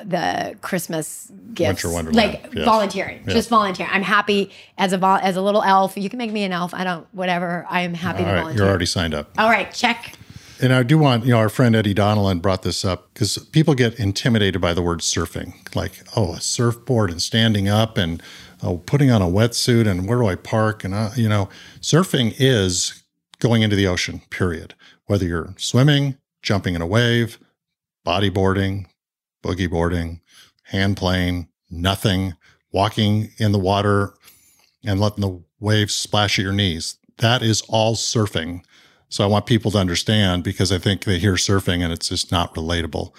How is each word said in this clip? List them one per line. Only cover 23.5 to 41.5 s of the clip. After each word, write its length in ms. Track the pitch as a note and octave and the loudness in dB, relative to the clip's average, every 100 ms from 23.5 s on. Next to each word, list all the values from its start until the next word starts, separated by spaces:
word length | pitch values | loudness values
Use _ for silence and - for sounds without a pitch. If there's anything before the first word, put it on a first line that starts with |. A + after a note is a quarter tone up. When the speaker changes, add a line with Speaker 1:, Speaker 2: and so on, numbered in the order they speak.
| A2+ | 2
Speaker 2:
into 120 | A2 | 2
the 140 | G2+ F#2+ | 2 2
ocean, 340 | F2 - F2 - | 0 -4 -8 -12
period. 440 | - F2+ E2 E2+ - - _ - | -2 -2 -2 -10 -20 -20 _ -2
Whether 200 | G2+ F2+ | 0 0
you're 280 | E2+ D#2 F#2+ | -2 -6 -10
swimming, 580 | - A#2+ C#3+ C#3+ C#3 C3 _ _ | -2 2 4 2 0 -6 _ _
jumping 360 | - G2 F#2+ E2+ | -4 -2 -2 -4
in 40 | |
a 40 | E2+ | 0
wave, 520 | A2+ A#2+ A#2 A2+ - _ _ _ _ _ _ - | 2 2 2 -2 -6 _ _ _ _ _ _ -4
bodyboarding, 800 | F#2 G2+ G2 F#2+ F#2+ G2 G2+ F#2 _ _ _ _ _ | 0 0 2 2 2 0 -4 -10 _ _ _ _ _
boogie 260 | F2 F2+ F2 | -8 -4 -2
boarding, 500 | E2+ F2 F2 E2 E2 _ - - _ - | 0 0 -2 -4 -10 _ -20 -20 _ -6
hand 280 | G2 G2 G2 | -2 0 0
playing, 520 | F#2 F#2 F2+ F2+ E2 _ _ | 0 0 0 -2 -8 _ _
nothing, 640 | E2 F#2 G2 A2+ F#2+ F#2+ E2 _ _ _ | -4 -2 0 0 0 -2 -8 _ _ _
walking 580 | F#2+ G#2 A#2 G#2 G#2+ G#2+ - | 0 0 0 0 0 -2 -2
in 140 | G#2+ | 0
the 60 | G2+ | 2
water 560 | F#2 G2+ G#2 G2+ G2+ - _ _ _ _ _ _ | 2 2 2 0 -2 -8 _ _ _ _ _ _
and 160 | G#2 G2 | -4 0
letting 200 | G#2 G#2 | 0 0
the 180 | G2 F2+ - _ | -4 -6 -14 _
waves 340 | G#2 G#2+ G#2 | 0 0 0
splash 440 | - - G#2 G2+ - | -4 -2 0 0 0
at 40 | |
your 100 | F#2+ | -2
knees. 440 | G2+ G2 E2 - - _ - | 0 0 -2 -8 -12 _ 0
That 240 | A2+ B2 | 4 4
is 180 | A2+ G#2 | 2 0
all 320 | - A2 A2 A2+ | 0 0 0 0
surfing. 640 | - A#2+ G2+ E2+ D#2+ F2+ - _ _ _ _ | -2 -2 -2 -2 -6 -8 -14 _ _ _ _
So 140 | - | -2
I 60 | G2+ | 2
want 180 | G#2 - | 2 2
people 240 | A2+ A2 | 0 2
to 80 | G2+ | 0
understand, 640 | F#2 E2+ - G#2+ F#2+ F2+ | 0 -2 0 2 2 0
because 300 | F2+ F#2 F#2 | -2 -2 0
I 60 | F#2 | 0
think 260 | G#2 F#2+ | 0 -2
they 140 | - F2+ | -2 0
hear 140 | G2+ | 0
surfing 480 | F2+ - | 0 0